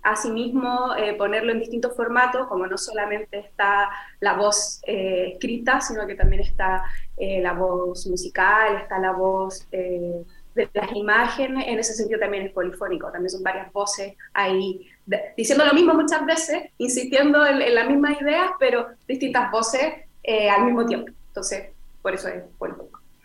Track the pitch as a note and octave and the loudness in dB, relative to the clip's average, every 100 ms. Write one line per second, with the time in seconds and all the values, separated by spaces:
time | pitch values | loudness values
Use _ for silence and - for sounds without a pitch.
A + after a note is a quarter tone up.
0 | G#3 G#3+ A#3+ A3+ B3 C4 B3 B3 B3+ A3 | 0 0 -4 -4 -2 -2 -2 -2 -2 -2
1 | G#3+ G#3 G3+ A3 A#3 A3+ A3+ A#3+ A#3+ A#3+ | -2 -2 -2 0 0 -2 -4 -4 -4 -2
2 | A#3 A#3+ B3 B3 B3+ F#3 F#3 - - A3 | 0 2 2 2 -2 -4 -4 -6 -6 -4
3 | G#3 G#3 G#3+ G3+ G3+ - G3+ G3+ G3+ - | -4 -4 -6 -12 -12 -2 2 2 0 -4
4 | - - G3+ F#3 G#3 G#3 - - - G3+ | -14 -2 -2 2 2 2 -2 -8 -6 -4
5 | F#3+ F3+ F#3 - - A#3+ A#3 C#4 - A3 | -2 -2 -2 -4 -6 -2 0 0 0 -6
6 | G3 G3 - - G3 - F#3+ F#3 - - | -8 4 6 6 4 2 2 0 0 -2
7 | - - G3 F#3+ F3+ F3 F#3 F3+ F3+ F3 | -4 -4 -2 0 -2 0 0 0 -4 -6
8 | F#3+ F3+ F3+ - F#3+ G#3+ G#3+ G3+ - F#3+ | -6 -4 -4 0 4 4 4 0 -4 -2
9 | F#3 F#3 F#3+ F#3+ F#3+ F#3+ - F#3+ F3+ F3+ | 0 2 0 0 -2 -8 -8 -6 -4 -4
10 | F3 F3 E3+ - - - - G#3 G#3 A3 | -4 -8 -10 -18 -6 -2 -2 -2 -4 -4
11 | G#3 G#3+ B3 - C4 C4 A#3+ A3 A3 - | 2 2 2 0 -2 -2 -2 -2 -4 -4
12 | G#3 G#3+ G3+ G3+ F#3+ F#3+ F3+ F3+ F#3+ F3 | -2 -2 -2 -2 -6 -4 -6 -6 -6 -6
13 | - E3+ F3+ F#3 F#3+ F#3+ F#3+ G3+ G3+ - | -6 -6 -6 -4 -6 -6 -8 -4 -4 -4
14 | G3 - - - F#3+ F#3+ F#3+ F#3 - _ | -8 -12 -8 -2 0 0 -2 -6 -12 _
15 | - G3 - - A3+ C#4 D4 C#4+ F4 D#4 | -4 -4 -4 -4 0 4 6 6 6 6
16 | - D#4 C#4+ E4 - D#4+ - _ B3 B3+ | 2 0 0 -2 0 -4 -6 _ -4 -2
17 | B3 C4+ D4 D4 D4 C#4 A#3+ A#3 B3 C#4+ | 0 4 6 6 6 4 4 2 4 4
18 | D4 D4 C#4+ D#4+ F#4 F#4 C4 A#3+ A#3 - | 4 2 0 2 0 2 2 2 -2 -12
19 | - C4 C4 B3 - A3+ A3+ C4 D4+ D#4 | -8 -4 0 0 0 0 0 0 0 -2
20 | - - - G#3+ G#3 G3+ A#3+ A#3+ A#3 G3 | -16 -10 -2 2 4 4 4 2 0 -2
21 | - - - - - - - - - - | -6 -16 -16 -10 -8 -8 -10 -18 -20 -8
22 | F#3+ F#3 F#3 F3+ F3+ - F#3+ - - - | -6 -6 -8 -10 -14 -12 -10 -10 -16 -20
23 | - _ | -20 _